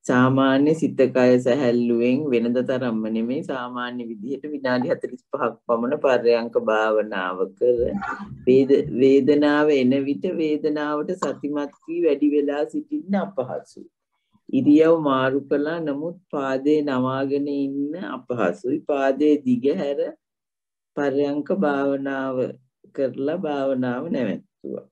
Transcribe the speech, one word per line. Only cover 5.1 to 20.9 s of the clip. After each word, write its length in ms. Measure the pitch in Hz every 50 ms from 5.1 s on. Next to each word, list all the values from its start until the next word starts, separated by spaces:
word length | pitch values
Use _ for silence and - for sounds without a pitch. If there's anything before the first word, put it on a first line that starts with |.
| 127 - _
පහක් 260 | _ - 139 127 113 113 _
පමණ 320 | _ - 117 113 120 127 147 147
පර්යංක 560 | - 135 127 120 110 117 117 117 117 117 - 127
භාවනාව 760 | 117 113 110 107 110 110 107 107 104 107 107 95 90 90 92 92 95 92
කර 300 | - _ 120 123 123 117 123 - - 202 - - - - 202 - - -
වේද-, 460 | - 127 127 135 135 127 139 - - -
වේදනාව 760 | - 117 131 135 135 139 131 147 147 147 147 147 147 147 151 156
එන 220 | 147 135 127 123 135 139
විට 240 | 135 139 143 - - 185
වේදනාවට 800 | 175 170 160 156 151 147 147 156 151 151 147 147 151 147 151 151 185
සතිමත් 600 | 180 - 143 131 131 147 143 147 147 143 135 _ _
වී 200 | _ - 165 175
වැඩි 280 | 170 156 139 139 147 147
වෙලා 320 | 143 147 143 143 143 147 156
සිටින්න 500 | 156 - 151 151 _ 151 147 160 185 196
අපහසුයි. 680 | 196 - - - - 123 127 82 73 - _ - - - - _ _ _ _ _ _ _ _ _ _ _ -
ඉරියව් 460 | - 131 123 147 147 156 160 165 170 165
මාරු 400 | 156 143 135 131 131 131 131 143
කළා 380 | 139 139 156 143 147 151 165 170
නමුත් 360 | 160 147 139 143 156 175 180 190 _
පාදේ 540 | _ - 147 139 135 135 131 135 147 151 156
නවාගෙන 680 | 147 143 135 127 127 127 131 135 135 135 139 143 143 147
ඉන්න 460 | 143 139 139 135 139 143 143 147 156 180 208
අපහසුයි. 720 | - - 123 - _ 123 120 101 87 - - - 123 143 165
පාදේ 540 | - - 147 139 135 135 135 131 147 151 147 143
දිග 260 | 139 127 123 120 120 139
හැර 280 | 156 190 151 143 143 147 165 - - _ _ _ _ _ _ _ _ _ _ _ _ _ _ _